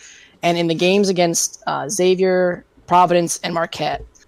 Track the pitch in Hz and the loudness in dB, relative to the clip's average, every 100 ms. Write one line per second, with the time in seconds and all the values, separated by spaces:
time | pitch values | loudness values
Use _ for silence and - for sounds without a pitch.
0 | - - - _ 170 170 170 160 180 196 | -14 -20 -20 _ -2 0 0 0 2 2
1 | 196 180 170 165 - - - 147 135 - | 2 2 0 0 -4 -8 -8 -6 -6 0
2 | 180 185 185 185 180 175 - _ - 175 | 0 2 2 0 0 -4 -12 _ 0 2
3 | 180 175 170 - 180 170 165 - 151 143 | 4 2 0 -4 -6 -4 -6 -4 -6 -6
4 | - _ | -10 _